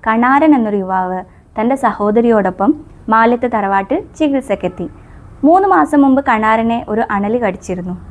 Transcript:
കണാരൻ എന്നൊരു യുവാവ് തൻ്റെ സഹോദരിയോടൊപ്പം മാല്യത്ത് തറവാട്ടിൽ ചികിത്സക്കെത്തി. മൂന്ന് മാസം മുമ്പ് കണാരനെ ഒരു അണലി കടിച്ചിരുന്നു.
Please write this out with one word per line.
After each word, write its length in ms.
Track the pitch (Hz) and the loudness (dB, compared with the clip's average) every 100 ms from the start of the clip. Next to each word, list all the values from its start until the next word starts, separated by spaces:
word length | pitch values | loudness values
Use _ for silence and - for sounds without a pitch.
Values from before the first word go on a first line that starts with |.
| 226 | -2
കണാരൻ 480 | 226 247 277 320 285 | 0 2 4 4 4
എന്നൊരു 220 | 220 208 | 2 -4
യുവാവ് 420 | 185 185 185 185 190 - _ - | -4 -4 -4 -6 -10 -20 _ -4
തൻ്റെ 160 | 226 269 | -2 0
സഹോദരിയോടൊപ്പം 960 | 233 - 208 214 233 226 196 190 196 302 - - - | -2 -2 0 2 2 2 0 0 0 -2 -6 -16 0
മാല്യത്ത് 400 | 220 233 240 247 | 2 2 2 -2
തറവാട്ടിൽ 500 | 226 196 196 196 311 427 - | -2 0 -2 0 -4 -6 -4
ചികിത്സക്കെത്തി. 720 | 311 277 254 196 180 185 165 - - - - - | -2 -2 -4 -4 -4 -6 -12 -12 -20 -20 -20 -2
മൂന്ന് 240 | 269 359 392 | 2 4 4
മാസം 340 | 359 381 285 | 2 2 2
മുമ്പ് 200 | 277 262 277 | 4 2 2
കണാരനെ 560 | 220 220 226 226 233 - | 0 2 0 0 -4 -4
ഒരു 140 | 214 226 | -4 -2
അണലി 260 | 202 208 240 | -2 -2 -2
കടിച്ചിരുന്നു. 580 | 220 185 - 180 180 180 - | -2 -6 -8 -8 -8 -10 -12